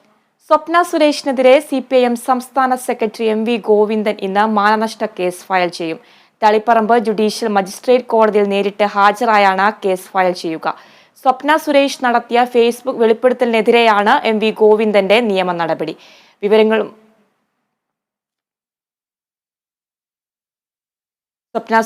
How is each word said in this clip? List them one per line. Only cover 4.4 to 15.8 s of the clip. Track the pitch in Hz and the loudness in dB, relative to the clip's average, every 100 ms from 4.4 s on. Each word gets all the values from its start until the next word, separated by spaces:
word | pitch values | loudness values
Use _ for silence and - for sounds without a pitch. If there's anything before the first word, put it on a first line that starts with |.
| 220 208 | 0 0
മാനനഷ്ട | 208 214 220 - 214 - | 0 0 -4 -6 -10 -6
കേസ് | 180 180 - | -6 -6 -4
ഫയൽ | 185 175 170 | -2 -2 -4
ചെയ്യും. | 165 160 _ _ _ - | -10 -10 _ _ _ 0
തളിപ്പറമ്പ് | 220 214 214 226 214 240 214 | 2 2 2 2 2 0 0
ജുഡീഷ്യൽ | 208 214 - 220 202 | -2 -2 -2 -4 -2
മജിസ്ട്രേറ്റ് | 190 - - 247 240 | -4 -6 0 0 2
കോടതിയിൽ | 226 220 208 202 | 0 2 2 0
നേരിട്ട് | 196 202 202 208 | 0 -2 -2 -2
ഹാജരായാണ് | 208 208 208 233 214 196 185 202 220 | 2 2 2 0 2 2 2 0 -2
കേസ് | 196 185 - | -4 -4 -4
ഫയൽ | 190 185 180 | -2 -2 -2
ചെയ്യുക. | 170 160 - - - _ _ _ | -6 -6 -8 -10 -14 _ _ _
സ്വപ്ന | 262 254 277 311 | -2 -2 0 -2
സുരേഷ് | 302 277 277 - | 2 0 0 -2
നടത്തിയ | 240 233 233 233 247 | -2 -2 0 -2 0
Facebook | 240 233 233 262 233 | 0 0 -2 -6 0
വെളിപ്പെടുത്തലിനെതിരെയാണ് | 226 226 254 247 247 226 220 240 226 202 208 277 226 | 0 2 0 0 -2 0 2 2 4 2 2 0 0
എം | 214 | -2
വി | 220 214 | -2 2
ഗോവിന്ദന്റെ | 214 214 214 202 190 220 226 | 2 4 2 0 2 2 2
നിയമ | 190 180 170 | -2 -2 -4
നടപടി. | 165 151 | -4 -4